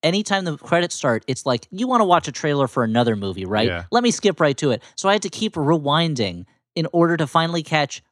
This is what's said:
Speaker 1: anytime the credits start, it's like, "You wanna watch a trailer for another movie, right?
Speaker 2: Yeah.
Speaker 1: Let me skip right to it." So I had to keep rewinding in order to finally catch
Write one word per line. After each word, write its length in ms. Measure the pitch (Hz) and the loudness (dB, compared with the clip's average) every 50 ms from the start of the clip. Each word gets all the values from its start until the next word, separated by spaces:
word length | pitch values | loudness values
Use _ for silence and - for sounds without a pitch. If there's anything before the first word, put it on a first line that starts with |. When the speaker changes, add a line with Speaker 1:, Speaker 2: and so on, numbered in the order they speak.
| - | 2
Speaker 1:
anytime 400 | 160 175 202 208 - 202 196 190 | 0 0 0 -2 -2 -2 -2 -2
the 120 | 170 151 139 | -4 -6 -8
credits 360 | - - 170 170 175 170 - | -2 0 2 2 2 0 -4
start, 300 | - - 143 143 143 - | -2 0 0 0 0 -2
it's 180 | - 131 - - | -4 -6 -4 -2
like, 200 | 139 127 117 - _ | -2 -2 -2 -4 _
"You 160 | - 185 240 254 | -8 -6 -2 -2
wanna 160 | 254 240 220 | 0 0 2
watch 240 | 185 175 170 - - | 2 2 2 2 -2
a 40 | |
trailer 360 | - - - 151 147 143 139 127 | -10 -4 -2 -2 0 0 0 0
for 160 | - 139 120 | 0 0 0
another 320 | 113 110 120 120 117 110 | 2 2 2 2 2 0
movie, 280 | 104 101 98 92 95 95 | -2 -4 -6 -6 -6 -6
right? 200 | 92 104 107 113 113 | -2 0 0 0 0
Speaker 2:
Yeah. 160 | 87 85 85 - | -2 -4 -6 0
Speaker 1:
Let 120 | - 240 247 | 0 2 2
me 60 | 247 | 2
skip 260 | - - - 202 175 - | 0 2 0 0 2 4
right 180 | 165 147 139 - | 2 2 2 2
to 120 | - 143 | 0 0
it." 120 | 120 104 - - _ | 0 0 -4 -12 _
So 120 | - - 190 | -2 2 2
I 60 | 202 | 2
had 80 | 214 | 2
to 80 | - 190 | 0 -4
keep 240 | - - 220 214 - | -6 -4 -6 -4 -2
rewinding 920 | 165 147 139 165 165 147 143 143 160 170 165 151 139 110 95 90 87 92 _ _ _ _ _ _ | -2 0 2 2 2 2 0 0 2 2 0 0 -2 -2 -4 -4 -8 -14 _ _ _ _ _ _
in 100 | 170 160 - | -4 -4 0
order 240 | - 170 170 165 170 | 2 2 4 4 4
to 100 | 160 160 | 0 0
finally 360 | 135 - 165 165 165 170 170 151 | 0 2 0 0 2 -2 -4 -4
catch 360 | - 160 151 147 135 - - _ _ | -2 0 0 0 -2 -6 -14 _ _